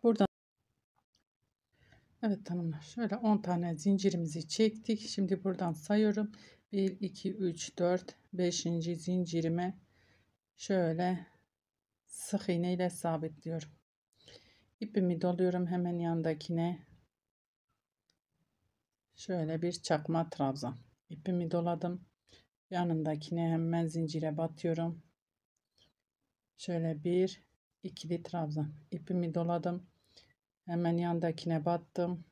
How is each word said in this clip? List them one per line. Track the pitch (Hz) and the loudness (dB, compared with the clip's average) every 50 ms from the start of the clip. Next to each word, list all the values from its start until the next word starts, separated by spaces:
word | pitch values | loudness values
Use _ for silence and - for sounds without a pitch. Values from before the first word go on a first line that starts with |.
| - | 6
Buradan, | 233 226 202 202 - _ _ _ _ _ _ _ _ _ _ _ _ _ _ _ _ _ _ _ _ _ _ _ _ _ _ _ _ _ _ - _ - - _ _ _ _ - | 6 6 6 4 2 _ _ _ _ _ _ _ _ _ _ _ _ _ _ _ _ _ _ _ _ _ _ _ _ _ _ _ _ _ _ -20 _ -20 -20 _ _ _ _ 0
evet | 220 202 196 - - | 0 0 0 -2 -4
hanımlar, | 175 180 170 165 156 151 | -4 -2 -2 -2 -4 -6
şöyle | 151 - - 240 240 208 202 | -8 -10 -6 -4 -2 -2 -2
on | 240 233 214 214 208 | 0 4 4 4 4
tane | 214 180 180 175 175 170 170 151 | 4 2 0 0 0 0 -2 0
zincirimizi | 156 196 196 190 190 196 175 175 165 156 147 165 156 - | 2 4 4 4 4 2 2 2 -2 -2 -4 -6 -8 -8
çektik. | - - 220 220 220 220 - - 226 208 | 2 4 4 4 4 -2 -2 -2 -2 -2
Şimdi | - - - - 196 180 196 190 - | -2 -6 -2 -2 0 0 0 0 0
buradan | 196 180 180 185 170 160 | -2 -2 0 0 0 0
sayıyorum. | 151 - - 208 214 220 214 208 214 214 208 - - - - - _ _ _ - | -2 -2 2 4 4 6 4 4 2 0 -2 -4 -12 -20 -20 -20 _ _ _ 0
Bir, | 202 190 190 185 - | 2 2 2 0 -2
iki, | 202 180 - - - 190 190 | -6 -6 -6 -4 -4 -4 -2
üç, | 214 190 180 165 170 - - - - | 0 -2 -2 -2 -2 -8 -12 -2 0
dört, | 175 175 180 180 185 - - - _ _ - | 2 2 2 2 -2 -6 -18 -18 _ _ -4
beşinci | 175 180 175 180 - - 165 170 170 160 170 175 | 0 0 0 0 0 -2 0 0 0 0 -2 -4
zincirime | 165 165 180 180 180 180 170 165 165 160 165 165 170 180 180 202 - - _ _ _ _ _ _ _ _ _ _ _ _ _ _ | -4 -2 0 0 0 0 2 0 0 2 2 2 2 0 -2 -4 -6 -14 _ _ _ _ _ _ _ _ _ _ _ _ _ _
şöyle | _ - - 196 190 175 165 160 160 180 180 185 175 170 - _ _ _ _ _ _ _ _ _ _ _ _ _ _ _ | _ -4 0 2 4 4 2 2 2 2 0 0 0 -4 -10 _ _ _ _ _ _ _ _ _ _ _ _ _ _ _
sık | _ - - - - - 196 - - | _ -16 -14 -8 -2 -2 -2 0 0
iğne | 180 170 175 180 180 | 0 2 2 2 2
ile | 180 185 180 | 2 0 0
sabitliyorum. | 175 - - 170 165 156 156 160 160 - - 170 165 165 151 - - _ _ _ _ _ _ _ _ _ - - - - _ _ _ _ _ _ _ _ | -2 -2 -2 -2 0 0 -2 -4 -8 -8 -8 -6 -6 -6 -6 -8 -16 _ _ _ _ _ _ _ _ _ -20 -20 -20 -20 _ _ _ _ _ _ _ _
İpimi | 226 214 - 214 185 180 175 165 | -10 -2 0 2 2 2 2 2
doluyorum | 175 180 180 175 185 180 180 180 180 | 2 0 2 2 2 2 2 2 0
hemen | 170 185 180 175 175 175 175 | 0 0 0 0 0 0 0
yanındakine. | 170 165 165 165 160 160 160 151 - - 170 165 165 170 180 - - _ - - _ _ _ _ _ _ _ _ _ _ _ _ _ _ _ _ _ _ _ _ _ _ _ _ _ _ _ _ _ _ _ _ _ _ _ _ _ _ _ _ _ _ _ | 0 0 0 2 0 0 -2 -2 -4 -4 0 0 0 0 -2 -4 -10 _ -20 -20 _ _ _ _ _ _ _ _ _ _ _ _ _ _ _ _ _ _ _ _ _ _ _ _ _ _ _ _ _ _ _ _ _ _ _ _ _ _ _ _ _ _ _
Şöyle | - - - 185 180 160 156 160 165 165 | -18 -6 -4 -2 0 0 0 0 0 0
bir | 175 170 | -2 -2
çakma | - - - 170 151 156 - 165 165 165 165 | -2 0 0 0 0 2 0 0 0 0 -2
trabzan. | - - 147 135 131 143 131 120 123 120 - - _ _ _ _ | -2 -2 0 0 0 -2 -4 -6 -8 -8 -14 -20 _ _ _ _
İpimi | 160 151 - 190 185 175 175 165 | -16 -10 -4 -2 -2 0 0 0
doladım. | 170 175 170 175 170 170 - 175 175 180 - _ _ _ _ _ - - _ _ _ _ _ _ | 0 0 0 0 -2 -2 -2 -4 -4 -6 -10 _ _ _ _ _ -20 -20 _ _ _ _ _ _
Yanındakine | 190 180 175 175 165 160 156 156 156 151 151 - 175 170 170 165 | -2 -2 0 0 0 0 0 0 -2 -4 -4 -4 -2 0 0 2
hemen | 165 165 165 165 165 170 165 | 2 2 2 2 2 2 0
zincire | 160 156 165 165 156 156 160 156 156 147 | 0 0 -2 -2 -2 -2 -2 -2 -2 0
batıyorum. | 151 165 165 165 - - 170 165 165 165 170 165 - - _ _ _ _ _ _ _ _ _ _ _ _ _ _ _ _ _ _ _ _ _ _ _ _ _ _ _ _ _ _ | 0 -2 -2 -4 -2 0 0 0 2 0 -2 -4 -6 -12 _ _ _ _ _ _ _ _ _ _ _ _ _ _ _ _ _ _ _ _ _ _ _ _ _ _ _ _ _ _
Şöyle | _ - - 175 170 165 165 160 151 151 | _ -6 -4 -2 0 0 0 -2 -2 0
bir | 175 175 180 185 190 185 - - _ _ _ _ _ _ _ _ | 2 4 4 4 2 0 -6 -20 _ _ _ _ _ _ _ _
ikili | 190 - - - 160 170 170 170 | -14 -12 -12 -6 -4 -4 -4 -4
trabzan. | - - 175 165 151 151 151 147 151 - - - _ | -6 -4 -4 -2 -2 -2 -2 -2 -4 -6 -12 -14 _
İpimi | - 170 - - 185 180 175 170 165 | -10 -10 -6 -2 0 0 0 0 0
doladım. | 175 170 165 175 170 165 180 175 180 - - _ _ _ _ _ - - _ _ _ _ _ _ _ _ | 0 0 2 0 0 0 -2 -4 -4 -8 -12 _ _ _ _ _ -20 -20 _ _ _ _ _ _ _ _
Hemen | - 170 170 175 170 170 | -4 -2 0 2 2 2
yandakine | 170 175 175 170 170 165 170 165 165 - 170 165 160 151 | 2 2 2 0 0 0 0 -2 -2 -2 0 0 2 2
battım. | 175 170 175 170 - _ - 180 180 180 170 175 _ | 2 0 0 -2 -6 _ -2 -2 0 -2 -6 -8 _